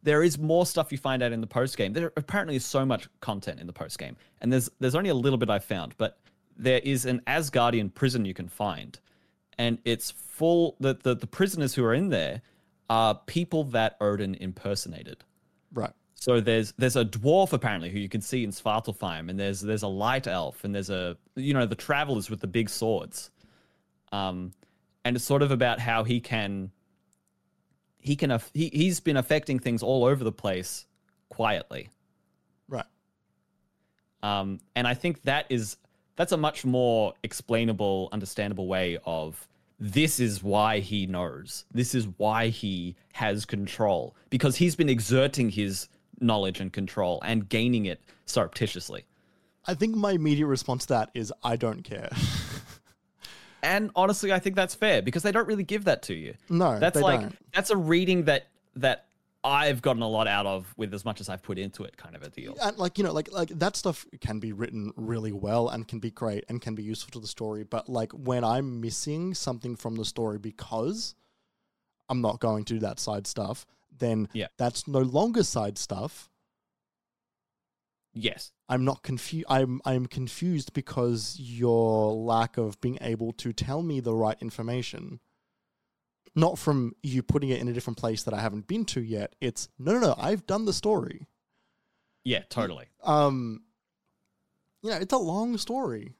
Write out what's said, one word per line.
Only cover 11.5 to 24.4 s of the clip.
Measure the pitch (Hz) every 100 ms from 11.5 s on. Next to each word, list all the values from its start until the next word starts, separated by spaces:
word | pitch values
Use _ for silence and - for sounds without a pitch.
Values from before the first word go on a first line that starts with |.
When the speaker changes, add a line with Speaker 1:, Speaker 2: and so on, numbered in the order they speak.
| 185 143 -
Speaker 1:
who |
are | 117
in | 123 196
there | 123 76 87 - _ _ _ _
are | 113 110 104 -
people | - 175 160 143
that | 123 110 -
Odin | 104 101 98 95
impersonated. | 95 92 98 98 - 85 - - _ _ _ _ _
Speaker 2:
Right. | 123 107 - _ -
Speaker 1:
So | - 123
there's, | 110 113 107 -
there's | 127 123
a |
dwarf | 117 107 120 175 190
apparently | 143 117 101 85
who | 98
you | 101
can | 110
see | 95 131 110
in |
Svartalfheim, | 95 - 107 113 104 98 80 82
and | 92
there's, | 98 98
there's | 104 107
a | 101
light | 95 107 135 131
elf, | 92 78 -
and | 101
there's | 101 95
a, | 95 90 85 _ -
you | 135
know, | 139 117
the | 107
travelers | - 143 151 123 95
with | 107
the | 98
big | 90 107
swords. | - 113 104 - - - _ _ _ _ _ _ _ _
Um, | 101 95 90